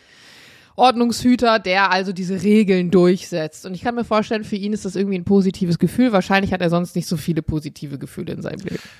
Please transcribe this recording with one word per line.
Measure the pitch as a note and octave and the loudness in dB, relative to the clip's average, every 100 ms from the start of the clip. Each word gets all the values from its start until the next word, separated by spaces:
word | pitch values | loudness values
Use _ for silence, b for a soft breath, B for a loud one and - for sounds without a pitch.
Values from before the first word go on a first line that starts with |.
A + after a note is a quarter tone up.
| B B B B B B B - | B B B B B B B 2
Ordnungshüter, | B3 A#3 A#3+ A3 B3 B3 A#3 A3 | 2 4 0 0 2 2 4 2
der | F#3+ F#3 G3 | 2 0 2
also | F#3 F#3+ | 2 -2
diese | F#3 F3+ F#3+ | -4 -4 -2
Regeln | F#3 G#3+ G3+ F#3 F3+ | 4 4 4 2 4
durchsetzt. | F#3 F3 F#3 - E3+ D#3 - - | 4 6 4 -2 -6 -6 -10 -14
Und | |
ich | F3+ | -6
kann | B3 A#3+ | -4 -4
mir | |
vorstellen, | A3+ G#3+ G#3 G#3+ | 0 0 0 -4
für | G#3+ G#3 | -4 -6
ihn | G3+ | -4
ist | G#3+ | -4
das | G3 F#3 | -6 -4
irgendwie | G3 F#3+ | -4 -4
ein | |
positives | F3 G3+ F#3+ - F3 E3+ | 2 2 2 0 -2 0
Gefühl. | E3+ - B3+ | 0 2 2
Wahrscheinlich | G3+ - G3 G3 | 2 2 0 0
hat | F#3 | -2
er | F3 | 0
sonst | E3+ F3 | 0 -2
nicht | F3+ E3 | -6 -4
so | E3 | -6
viele | - D#3+ | -2 -4
positive | D#3 D#3 D3 - D3 C#3 | -2 -6 -6 -12 -12 -12
Gefühle | C3+ - - | -12 -12 -10
in | - | -8
seinem | - - - | -8 -10 -10
Leben. | - B B | -10 B B